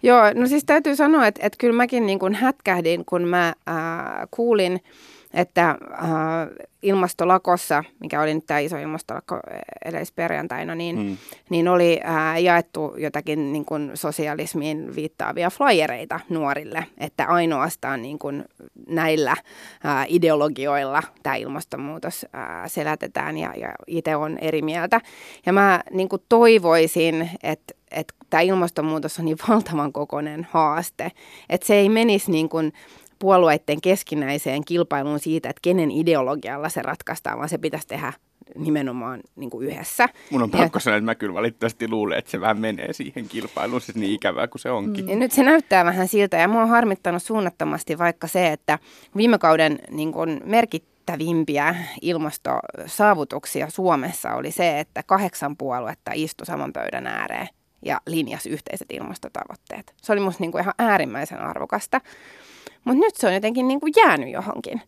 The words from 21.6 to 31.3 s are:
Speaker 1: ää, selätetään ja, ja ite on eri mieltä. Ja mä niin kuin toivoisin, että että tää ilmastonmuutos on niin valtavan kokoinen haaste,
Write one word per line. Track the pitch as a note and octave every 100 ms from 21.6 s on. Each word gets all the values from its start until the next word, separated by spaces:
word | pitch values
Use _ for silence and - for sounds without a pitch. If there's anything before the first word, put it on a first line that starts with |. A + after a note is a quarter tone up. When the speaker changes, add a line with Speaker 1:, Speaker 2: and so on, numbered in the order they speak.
| - C3+ C#3 D#3+ E3 - -
Speaker 1:
ää, | B2+ A#2+ E2+ F2+
selätetään | F3+ D3+ D#3 - - D3+ D#3
ja, | E3 -
ja | - - -
ite | E3 D#3+ D#3
on | D#3 D#3+
eri | D#3+ D#3
mieltä. | D#3 E3 F3+ A#3 - - - - -
Ja |
mä | G3 G3 F3+ -
niin | F#3 F#3+
kuin | F#3+ _
toivoisin, | A#3 A#3 A3+ F3 E3 D#3+ F3 E3 D#3+ E3 F3
että | - D#3 - - _ -
että | D#3+ _ _
tää | D#3+
ilmastonmuutos | F3 F#3+ E3+ - D#3 D#3 D#3 -
on | E3
niin | D#3+ -
valtavan | A3+ - D#3+ C#3+
kokoinen | C#3 D3 C#3+ D3+ D3+ E3+
haaste, | E3 D#3 D#3 E3+ - E3+ - -